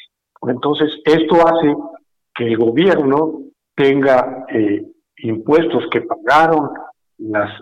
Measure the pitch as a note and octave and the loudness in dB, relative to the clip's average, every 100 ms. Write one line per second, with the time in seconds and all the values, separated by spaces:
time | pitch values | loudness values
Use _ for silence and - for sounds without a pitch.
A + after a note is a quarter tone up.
0 | - _ _ _ B2 B2 C3+ D3 D3+ - | -20 _ _ _ -6 -4 -2 0 -2 -2
1 | D3+ D#3+ D#3+ E3+ E3 E3 D3+ D3 - - | 0 2 4 4 4 2 0 -2 -8 -18
2 | _ _ _ - A#2 A2+ A#2 B2+ F#3+ D#3 | _ _ _ -8 -2 0 0 2 2 2
3 | C3+ C#3+ D#3+ - - _ _ - C#3 C#3 | 2 0 -2 -6 -16 _ _ 0 2 2
4 | C3+ B2+ - - - A2+ G#2 G#2 - _ | 4 2 0 -6 -6 -2 0 -2 -6 _
5 | _ _ A#2 A2 C#3+ D#3 D#3+ B2 - A#2+ | _ _ -8 -6 2 2 2 -2 -2 -4
6 | - - A#2 D3+ D#3+ D#3 C3+ - - - | -4 -6 2 4 4 2 -2 -8 -18 -20
7 | _ - A2 G#2+ G2+ - | _ -14 -6 -4 -4 -8